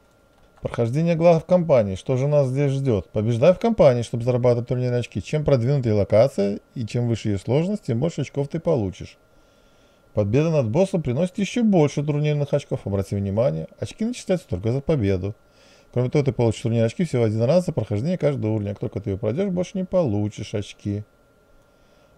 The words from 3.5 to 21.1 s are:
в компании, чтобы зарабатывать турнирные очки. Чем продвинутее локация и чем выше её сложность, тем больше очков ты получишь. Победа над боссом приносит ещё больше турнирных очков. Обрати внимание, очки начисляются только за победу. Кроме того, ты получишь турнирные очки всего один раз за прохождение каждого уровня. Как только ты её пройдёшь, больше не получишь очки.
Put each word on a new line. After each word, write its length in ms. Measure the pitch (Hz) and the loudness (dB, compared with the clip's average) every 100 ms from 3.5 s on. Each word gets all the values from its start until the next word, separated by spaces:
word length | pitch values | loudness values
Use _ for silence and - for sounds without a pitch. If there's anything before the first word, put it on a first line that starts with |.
в 60 | 180 | 4
компании, 420 | 233 220 156 120 | 0 4 4 4
чтобы 220 | 117 123 | -2 -4
зарабатывать 440 | 117 123 123 120 120 | -2 2 2 2 0
турнирные 340 | 123 123 123 | -2 -2 -2
очки. 200 | 120 135 | -4 -8
Чем 240 | - 156 151 | -4 -2 2
продвинутее 480 | 135 117 147 120 | 2 2 0 2
локация 680 | 104 98 87 131 - 202 208 - | 2 4 4 4 2 -2 -4 -10
и 140 | - 113 | -10 -6
чем 200 | 123 120 | -2 0
выше 220 | 117 110 | -2 -2
её 80 | 98 | -2
сложность, 460 | - 131 175 208 | 0 0 0 -4
тем 160 | - 117 | -4 -2
больше 220 | 160 165 | -2 -4
очков 260 | 139 - 143 | -6 -4 -6
ты 120 | 165 | -4
получишь. 600 | 170 151 98 90 - - _ _ _ _ _ _ _ _ _ - | -2 0 -2 -6 -14 -18 _ _ _ _ _ _ _ _ _ -2
Победа 340 | 104 123 160 | 0 2 2
над 220 | 156 113 | 2 0
боссом 320 | 127 190 185 | 0 0 0
приносит 340 | 147 123 180 - | -2 -2 -2 -2
ещё 260 | 196 240 | -4 0
больше 400 | 220 190 147 - | 2 4 4 2
турнирных 480 | 151 147 151 147 139 | -2 0 0 0 0
очков. 360 | 147 - 127 - | -2 -2 -8 -4
Обрати 280 | 98 95 101 | -4 -2 -2
внимание, 520 | 98 101 135 110 80 - | -2 0 0 -2 -8 -10
очки 280 | - - 220 | -10 -6 -6
начисляются 420 | 247 - 185 - | -6 -4 -4 -2
только 240 | 90 107 | -4 -2
за 100 | 131 | -4
победу. 540 | - 156 98 95 95 - _ _ _ _ _ | -2 0 2 0 -2 -8 _ _ _ _ _
Кроме 200 | 123 127 | -2 0
того, 120 | 151 | 2
ты 80 | 139 | 0
получишь 300 | 117 117 - | 2 0 0
турнирные 240 | 113 117 113 | -2 2 0
очки 180 | - | 0
всего 200 | 175 127 | -2 2
один 180 | 113 110 | 0 2
раз 240 | 120 175 175 | 2 2 0
за 60 | |
прохождение 480 | - 110 104 143 180 | -4 -4 -4 -2 -2
каждого 320 | 147 135 107 | -2 0 -2
уровня. 220 | 110 101 | -2 -4
Как 60 | 101 | -6
только 200 | 117 - | -6 -6
ты 100 | - | -6
её 80 | 95 | -4
пройдёшь, 320 | 107 131 202 | -2 -2 -2
больше 260 | 180 180 190 | -2 -4 -6
не 100 | 185 | -2
получишь 680 | 185 156 101 104 - 107 | 0 0 0 -2 -4 -8
очки. 500 | 107 98 - 104 101 104 | -6 -8 -10 -6 -6 -8